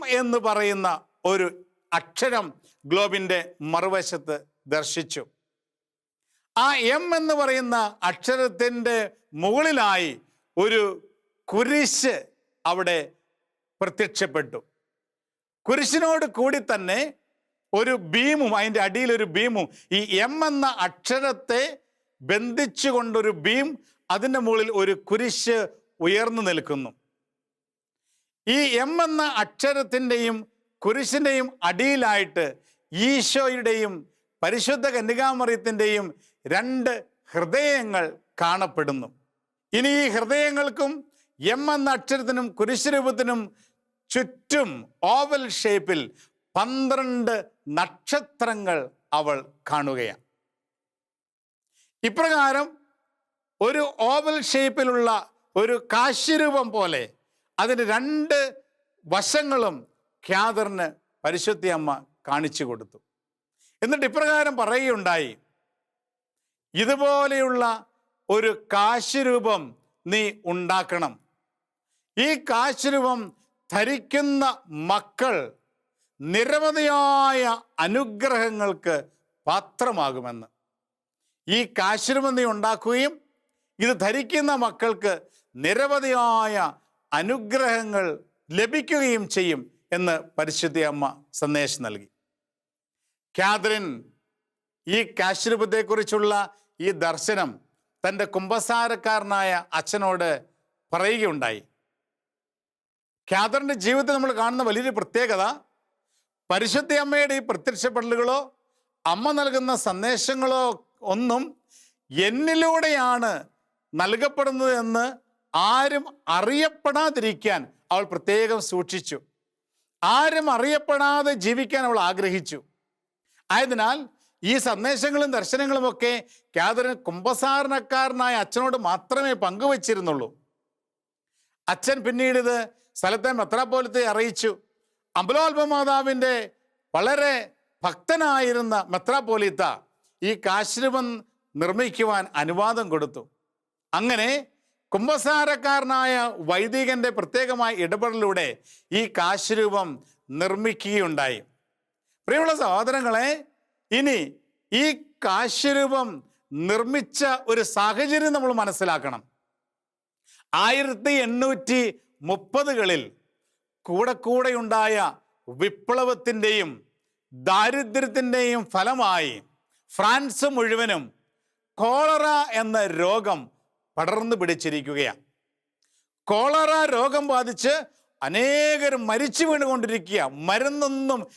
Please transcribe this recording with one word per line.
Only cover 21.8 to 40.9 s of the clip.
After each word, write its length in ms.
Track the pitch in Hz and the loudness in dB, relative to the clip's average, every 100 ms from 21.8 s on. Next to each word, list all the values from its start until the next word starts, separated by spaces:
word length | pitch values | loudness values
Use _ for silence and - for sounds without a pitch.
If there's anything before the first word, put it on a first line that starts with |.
| _ _ _ _ | _ _ _ _
ബന്ധിച്ചുകൊണ്ടൊരു 1120 | 135 202 240 233 277 - 277 247 233 226 214 180 | -2 -2 0 -2 -2 -2 0 0 0 0 0 0
ബീം, 280 | 156 247 285 302 _ _ - | 0 0 0 -4 _ _ -4
അതിൻ്റെ 300 | 190 254 262 | -2 0 0
മുകളിൽ 280 | 226 226 220 | 2 2 2
ഒരു 220 | 208 190 190 | 0 0 0
കുരിശ് 540 | - 214 240 - - 233 202 - _ - | -2 -2 0 -2 0 0 -2 -8 _ -2
ഉയർന്നു 420 | 165 202 233 226 | 0 2 0 -2
നിൽക്കുന്നു. 480 | 196 165 147 143 123 - _ _ _ _ _ _ _ _ _ _ _ _ _ _ - | -2 -2 -2 -6 -6 -14 _ _ _ _ _ _ _ _ _ _ _ _ _ _ -2
ഈ 120 | 262 285 233 | 2 2 2
എം 160 | 269 339 | 0 0
എന്ന 200 | 330 311 302 247 | 0 0 -2 0
അക്ഷരത്തിൻ്റെയും 1000 | 208 - 269 277 262 254 254 240 233 220 220 _ _ _ | -2 -2 0 0 -2 -2 0 0 0 -4 -8 _ _ _
കുരിശിൻ്റെയും 640 | 185 247 262 285 285 269 262 - | -2 0 0 0 2 0 -2 -4
അടിയിലായിട്ട് 840 | 170 180 262 277 233 208 190 147 151 131 _ _ _ | -2 0 2 2 2 2 0 -2 -4 -4 _ _ _
ഈശോയുടെയും 1000 | 160 233 277 - 269 269 254 226 226 214 180 143 _ _ _ | -2 2 2 2 0 0 0 0 0 -2 -6 -14 _ _ _
പരിശുദ്ധ 440 | 165 233 226 277 277 | -2 0 0 0 0
കന്യകാമറിയത്തിൻ്റെയും 1200 | 247 220 240 269 262 247 233 226 214 214 208 190 - _ _ | -2 -2 0 0 0 0 -2 -2 0 0 0 -4 -10 _ _
രണ്ട് 480 | 135 175 240 262 247 233 - _ _ | -4 -2 -2 -2 -2 -4 -8 _ _
ഹൃദയങ്ങൾ 800 | 165 170 240 294 285 226 190 160 - _ - | -4 0 2 2 0 0 -2 -2 -6 _ -2
കാണപ്പെടുന്നു. 720 | 170 185 185 143 147 135 123 _ _ _ _ _ _ | 0 0 -2 -2 -2 -4 -8 _ _ _ _ _ _
ഇനി 160 | 214 269 | 0 2
ഈ 200 | 285 285 | 2 2
ഹൃദയങ്ങൾക്കും 840 | 214 226 285 294 285 285 - 277 | 0 0 2 2 0 -2 0 -2